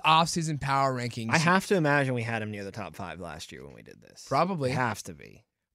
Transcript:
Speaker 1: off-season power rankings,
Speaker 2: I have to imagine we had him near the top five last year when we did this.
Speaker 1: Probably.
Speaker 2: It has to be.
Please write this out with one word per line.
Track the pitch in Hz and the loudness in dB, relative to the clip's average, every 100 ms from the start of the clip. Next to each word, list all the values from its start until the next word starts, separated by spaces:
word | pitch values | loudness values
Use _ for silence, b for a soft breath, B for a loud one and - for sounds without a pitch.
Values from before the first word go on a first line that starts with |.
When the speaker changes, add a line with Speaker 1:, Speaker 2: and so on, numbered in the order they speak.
| 156 | 4
Speaker 1:
off-season | 160 170 175 160 147 | 4 4 0 -2 -2
power | 139 139 139 | 0 2 2
rankings, | 127 120 117 113 | 0 -4 -4 2
Speaker 2:
I | 147 | 4
have | 160 185 - | 4 4 4
to | 202 | 2
imagine | 151 143 135 | 4 4 2
we | 127 | 0
had | 117 117 | -2 -2
him | 107 | -4
near | 104 | -6
the | 98 | -8
top | 104 92 76 | -10 -12 -10
five | 92 80 | -10 -10
last | 87 78 - | -10 -10 -12
year | 69 69 | -14 -16
when | 58 | -18
we | |
did | 55 - | -20 -20
this. | - - - | -20 -20 -2
Speaker 1:
Probably. | 135 175 190 131 | 0 0 0 -2
Speaker 2:
It | 135 | 0
has | 123 104 | 0 -2
to | - | -10
be. | 78 52 50 _ _ _ | -14 -18 -20 _ _ _